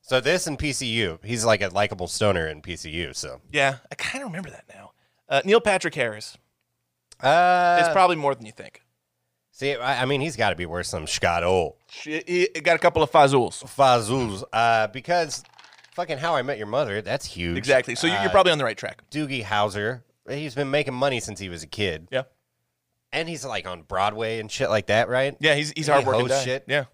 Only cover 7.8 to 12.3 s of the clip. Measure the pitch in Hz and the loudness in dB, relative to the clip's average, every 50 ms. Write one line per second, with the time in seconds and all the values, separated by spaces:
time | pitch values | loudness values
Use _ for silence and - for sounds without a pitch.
7.8 | 170 170 156 190 185 180 175 156 147 139 135 117 117 107 - - 104 - _ - | 4 4 4 6 4 4 4 2 0 -2 -2 -2 -8 -20 -18 -18 -18 -18 _ -20
8.8 | _ _ _ _ _ _ _ _ _ _ _ _ _ _ _ - 131 139 143 117 | _ _ _ _ _ _ _ _ _ _ _ _ _ _ _ -4 -2 -2 -2 -2
9.8 | 120 127 139 120 127 127 143 135 135 165 139 113 113 104 87 80 87 80 82 90 | -2 -2 0 0 0 0 0 0 -2 -4 -2 0 0 0 0 -2 -6 -6 -6 -6
10.8 | 87 - - 87 78 78 - - - 87 85 85 85 87 95 92 82 73 - _ | -6 -6 -6 -8 -6 -6 -4 0 0 2 2 2 2 2 2 2 2 0 -6 _
11.8 | _ _ - - - 151 151 160 165 - | _ _ -20 -16 -12 -8 -8 -8 -6 -2